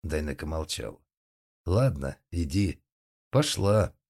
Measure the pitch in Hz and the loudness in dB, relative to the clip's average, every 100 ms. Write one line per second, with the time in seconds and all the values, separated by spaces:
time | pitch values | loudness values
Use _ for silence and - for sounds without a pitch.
0 | 80 78 76 71 73 80 78 - 55 - | -4 -4 -4 -6 -6 -6 -6 -8 -8 -12
1 | _ _ _ _ _ _ - 95 131 76 | _ _ _ _ _ _ 0 4 4 0
2 | 67 - _ 87 76 92 95 - _ _ | -6 -8 _ -4 0 2 0 -2 _ _
3 | _ _ _ 131 151 - 98 107 85 - | _ _ _ 0 2 0 2 2 2 -4